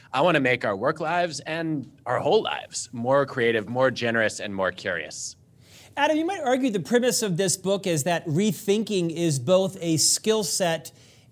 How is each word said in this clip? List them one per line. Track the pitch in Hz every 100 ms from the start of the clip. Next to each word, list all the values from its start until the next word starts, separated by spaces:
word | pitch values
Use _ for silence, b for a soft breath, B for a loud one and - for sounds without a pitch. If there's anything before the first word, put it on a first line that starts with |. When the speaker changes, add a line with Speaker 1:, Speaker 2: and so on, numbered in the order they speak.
| B
Speaker 1:
I | 131
wanna | 170 156
make | 127 123 120
our | 98
work | 127 160
lives | 160 175 175 131
and | - 165 160 151 120 -
our | - 120
whole | 131 214
lives | - 67 - - -
more | 117 120 139
creative, | 135 131 117 113 104
more | 123 131
generous, | 110 117 117 107 -
and | 101
more | 98 92
curious. | 87 101 85 78 - - - _ _ B B B -
Speaker 2:
Adam, | 302 311
you | 330
might | 403
argue | 240 254 262
the | 196
premise | 147 240 247 -
of | 214 170
this | 196 -
book | 185 196 196
is | 160
that | 160 170 170
rethinking | 151 214 160 - 208 214 196 170
is | 160 170 139
both | 123 185 190 -
a | 170 156
skill | - - 214 220
set | 214 - 180 160 - B B B B